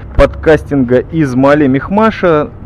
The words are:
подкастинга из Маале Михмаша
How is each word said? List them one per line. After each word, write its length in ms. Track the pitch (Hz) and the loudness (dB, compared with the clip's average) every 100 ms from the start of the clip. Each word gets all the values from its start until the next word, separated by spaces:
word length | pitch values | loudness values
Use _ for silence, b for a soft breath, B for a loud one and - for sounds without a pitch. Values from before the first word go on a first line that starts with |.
| B - | B 0
подкастинга 840 | 139 - 160 151 - 143 123 123 | 0 2 0 0 0 -2 0 0
из 360 | - 165 143 | 0 -2 -2
Маале 340 | 123 135 147 139 | 2 2 4 2
Михмаша 800 | 135 - 202 220 - 180 151 147 - | 0 -2 0 0 0 0 0 -2 -10